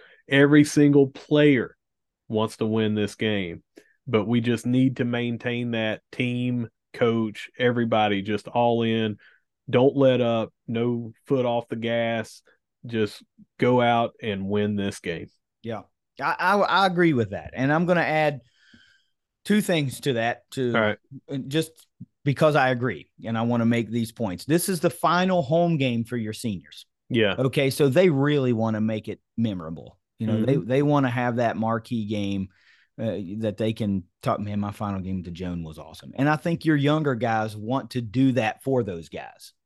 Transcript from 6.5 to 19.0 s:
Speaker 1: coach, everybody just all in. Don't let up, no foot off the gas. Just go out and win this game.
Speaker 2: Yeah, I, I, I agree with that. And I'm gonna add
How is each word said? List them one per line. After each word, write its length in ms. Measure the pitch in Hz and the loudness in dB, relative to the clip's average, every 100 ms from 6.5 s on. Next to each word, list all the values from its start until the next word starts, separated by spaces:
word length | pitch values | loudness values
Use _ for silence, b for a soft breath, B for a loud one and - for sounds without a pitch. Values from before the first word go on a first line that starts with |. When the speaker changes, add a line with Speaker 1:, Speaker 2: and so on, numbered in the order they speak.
| 123 113 _ _ | -4 -6 _ _
Speaker 1:
coach, 560 | - 117 113 110 101 - - | 0 0 2 -2 -6 -14 -2
everybody 640 | 123 120 117 110 107 98 | 0 0 0 2 2 0
just 240 | 101 104 - | -2 -6 -4
all 360 | 120 120 117 | 0 2 2
in. 320 | 113 113 110 104 b b _ _ - | 0 0 -2 -6 b b _ _ -2
Don't 280 | 120 135 135 | 4 6 6
let 240 | 131 123 | 6 4
up, 320 | 117 113 110 _ - | 2 0 -2 _ -6
no 440 | 117 120 120 117 - - | -2 -2 -2 -6 -12 -2
foot 180 | 135 | 0
off 240 | 123 120 - | 0 -2 -4
the 80 | 120 | -6
gas. 640 | 113 117 113 113 104 - b b _ _ 123 | -2 -2 -2 -2 -6 -12 b b _ _ -6
Just 360 | 113 104 - - _ - - | -2 -2 -4 -20 _ -20 -2
go 240 | 123 123 | 2 4
out 300 | 120 117 117 - | 4 2 0 -4
and 260 | 117 98 98 | -6 -6 -2
win 280 | 104 104 101 | 0 0 -2
this 240 | 98 - | -4 -6
game. 260 | 90 82 - _ _ _ | -8 -8 -10 _ _ _
Speaker 2:
Yeah, 200 | 113 104 - _ _ - | -12 -12 -14 _ _ -8
I, 160 | 143 - | -4 -2
I, 180 | 175 202 | 0 2
I 280 | 175 175 190 | 2 2 2
agree 260 | 175 170 | 4 4
with 180 | 127 98 | 2 0
that. 200 | 92 76 | -4 -8
And 180 | - 135 | -2 2
I'm 140 | 156 175 | 2 2
gonna 140 | 175 | 2
add 380 | 135 156 151 135 b b b b b b | 2 2 0 -2 b b b b b b